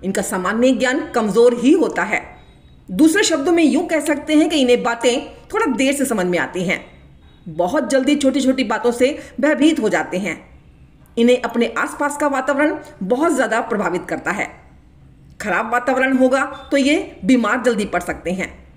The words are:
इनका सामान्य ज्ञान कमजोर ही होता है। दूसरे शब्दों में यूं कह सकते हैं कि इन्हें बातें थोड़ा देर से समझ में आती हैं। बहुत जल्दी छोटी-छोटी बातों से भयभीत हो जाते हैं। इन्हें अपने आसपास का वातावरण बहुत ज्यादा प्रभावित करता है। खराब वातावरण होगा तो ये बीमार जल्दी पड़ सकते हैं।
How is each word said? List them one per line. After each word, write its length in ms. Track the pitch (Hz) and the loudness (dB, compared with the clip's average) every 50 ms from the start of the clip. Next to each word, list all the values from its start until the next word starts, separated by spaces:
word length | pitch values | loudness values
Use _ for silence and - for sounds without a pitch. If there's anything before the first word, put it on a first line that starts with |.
| - | -6
इनका 180 | 185 190 226 196 | -4 -4 -4 -4
सामान्य 480 | - 226 185 180 180 208 226 240 262 | -4 -6 -4 -4 -4 0 2 2 2
ज्ञान 400 | 262 208 247 247 254 311 311 - - | 2 2 0 -2 -2 -2 -4 -4 -2
कमजोर 460 | 247 220 208 180 220 233 247 240 214 185 | -2 -2 0 4 6 6 6 4 4 4
ही 100 | 262 320 | 4 4
होता 300 | 381 277 202 - 180 175 | 4 2 0 -2 -4 -4
है। 200 | 202 208 - - - - - - - - - _ - - - - - | -2 -4 -6 -6 -10 -20 -20 -20 -20 -20 -20 _ -20 -20 -20 -16 -10
दूसरे 320 | 190 185 294 311 320 403 427 | 2 4 4 4 4 4 2
शब्दों 300 | - 330 294 277 359 339 | 2 0 0 0 2 2
में 120 | 339 330 | 4 4
यूं 180 | 277 226 302 359 | 4 2 2 0
कह 180 | 311 339 302 | 0 -2 -2
सकते 340 | 294 320 294 277 - - 311 | 0 -2 -2 -4 -2 0 2
हैं 140 | 302 320 320 | 2 2 2
कि 120 | 339 302 | 2 2
इन्हें 220 | 262 247 247 240 190 | 4 4 4 2 2
बातें 380 | 240 233 233 - 247 233 269 - - - - - - - | -2 -4 0 0 0 0 0 -4 -8 -16 -20 -18 -6 -4
थोड़ा 120 | 415 466 | -2 0
देर 280 | 311 247 202 269 262 269 | 0 0 0 0 0 2
से 100 | 277 262 | 0 -2
समझ 220 | - 233 208 180 | -2 0 -2 0
में 120 | 180 180 165 | 0 0 -2
आती 260 | 131 - - 180 185 | -2 -2 -4 -6 -4
हैं। 200 | 180 170 - - - - - - - - - - - - - - 185 | -2 -4 -4 -6 -16 -20 -20 -20 -20 -20 -20 -20 -20 -20 -20 -18 -16
बहुत 420 | 156 156 175 180 - 311 262 214 | -4 -2 -2 0 0 -2 0 2
जल्दी 260 | 262 269 262 277 294 | 0 2 2 2 0
छोटी-छोटी 480 | 285 - 262 262 277 240 254 262 262 247 | 2 2 0 2 2 0 0 0 0 0
बातों 280 | 202 233 208 - 240 233 | -2 -2 0 0 -2 2
से 260 | 240 254 262 302 - - - - - | 2 0 0 0 -4 -12 -16 -6 -2
भयभीत 400 | 226 294 311 233 277 320 320 - | 0 0 2 4 4 2 4 2
हो 80 | 220 214 | 0 0
जाते 300 | 175 160 156 - - 185 | 0 0 -2 -2 -6 -6
हैं। 420 | 208 254 - - - - - - - - - - - - _ - - - - - | -4 -4 -8 -8 -12 -20 -20 -20 -20 -20 -20 -20 -20 -20 _ -20 -20 -10 -2 2
इन्हें 240 | 233 240 247 247 - | 4 4 4 2 0
अपने 320 | - - 240 233 - - - | -4 -2 -2 -2 -2 -2 -4
आसपास 380 | - 294 - - 294 285 285 | -4 -4 -4 -4 -4 -4 -2
का 100 | - 302 | -2 -2
वातावरण 500 | 294 269 262 262 285 285 262 294 311 370 403 - - - - 196 | -2 0 -2 -2 -2 0 2 2 0 0 -4 -10 -16 -14 -10 -4
बहुत 340 | 180 247 254 311 339 311 | -2 0 0 2 0 2
ज्यादा 240 | 254 254 214 220 226 | 0 0 0 0 -2
प्रभावित 420 | 247 - 220 196 196 175 175 180 - - | -2 -2 -4 -2 -2 -2 -4 -4 -6 -6
करता 220 | 165 - - 160 | -8 -6 -4 -6
है। 200 | 180 202 - - - - - - - - _ - _ - - - - - - - - _ | -4 -4 -6 -8 -10 -20 -20 -20 -20 -20 _ -20 _ -20 -20 -20 -20 -20 -20 -20 -18 _
खराब 320 | - 208 180 185 226 226 240 | -6 -4 -2 -2 -2 -2 -2
वातावरण 440 | 247 247 - 262 254 262 262 269 | -2 0 0 0 0 0 2 2
होगा 520 | 247 254 254 247 277 262 277 - - - - - | 4 4 4 4 2 -2 -4 -8 -14 -8 -2 0
तो 40 | |
ये 400 | 277 269 277 302 349 392 - - - - | 2 2 2 2 0 -2 -6 -12 -8 0
बीमार 380 | 185 262 240 226 202 226 254 226 | 2 2 2 2 0 -2 0 0
जल्दी 220 | 247 233 196 208 | 0 0 0 -2
पड़ 160 | 202 - 175 | -2 -4 -4
सकते 300 | - - 160 - - 165 | -4 -4 -10 -8 -6 -6
हैं। 340 | 185 185 170 - - - - - - | -4 -4 -6 -8 -10 -16 -20 -20 -20